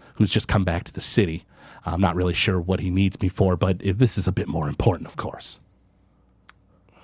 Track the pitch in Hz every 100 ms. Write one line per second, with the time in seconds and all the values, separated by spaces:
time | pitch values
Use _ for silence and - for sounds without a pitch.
0 | - - 104 - - 104 92 85 - -
1 | - - 95 80 - _ - - - 85
2 | 92 87 90 85 - 92 87 92 92 92
3 | 98 - 95 - 98 87 92 87 98 95
4 | 123 - 92 92 - 82 76 - - 85
5 | - - - - - - _ _ _ _
6 | _ _ _ _ - - _ _ _ _